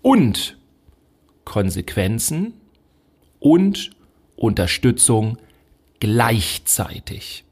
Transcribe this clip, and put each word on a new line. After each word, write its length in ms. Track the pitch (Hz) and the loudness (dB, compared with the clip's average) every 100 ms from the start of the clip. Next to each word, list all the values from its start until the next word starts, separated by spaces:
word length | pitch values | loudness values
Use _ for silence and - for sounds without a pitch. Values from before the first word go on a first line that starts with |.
und 560 | 254 262 123 - - - _ _ _ _ _ _ _ _ | 4 4 4 0 -8 -12 _ _ _ _ _ _ _ _
Konsequenzen 1080 | - 107 95 - - - 95 113 - 156 220 - _ _ _ _ _ _ _ _ | -8 -2 -2 -4 -6 -4 -2 -2 -4 -4 -6 -8 _ _ _ _ _ _ _ _
und 520 | 143 170 196 202 - _ _ _ _ - | 4 6 4 0 -10 _ _ _ _ -4
Unterstützung 1000 | 113 101 87 - 127 117 - 110 110 117 - _ _ _ _ _ | -2 0 -2 2 0 2 2 2 0 -6 -14 _ _ _ _ _
gleichzeitig. 1500 | 104 113 117 113 - - - - 104 120 - - - - _ | 0 2 2 2 -2 -6 -4 -2 -4 -10 -14 -14 -14 -16 _